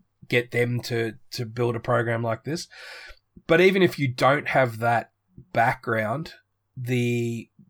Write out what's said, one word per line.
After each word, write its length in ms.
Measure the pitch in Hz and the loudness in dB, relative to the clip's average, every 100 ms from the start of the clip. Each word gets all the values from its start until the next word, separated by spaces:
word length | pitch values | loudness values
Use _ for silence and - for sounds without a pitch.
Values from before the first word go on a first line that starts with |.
| _ _ - | _ _ -2
get 240 | 123 123 | -2 0
them 280 | 120 120 120 | -2 0 -2
to, 320 | - 117 113 107 - | -4 -4 -4 -6 -14
to 140 | - 113 | -10 -8
build 300 | 113 120 117 | -2 -2 -2
a 40 | |
program 420 | - 120 117 113 | 0 0 0 -2
like 200 | 117 110 | -2 -4
this. 240 | - 170 - - - - - - _ - - | -6 -8 -10 -18 -20 -18 -20 -20 _ -20 2
But 140 | 165 | 6
even 200 | 190 196 | 6 6
if 160 | 175 - | 2 2
you 80 | 139 | -2
don't 400 | 123 131 147 - | 2 2 2 2
have 300 | 139 127 110 | 2 2 0
that 320 | 117 113 - _ _ - - | 0 0 -2 _ _ -20 -6
background, 800 | - 117 - - 110 107 135 170 - _ _ _ - | 0 0 0 -2 -2 -2 -4 -8 -16 _ _ _ -12
the 720 | 123 123 120 120 117 117 - _ | -4 0 0 0 -2 -6 -10 _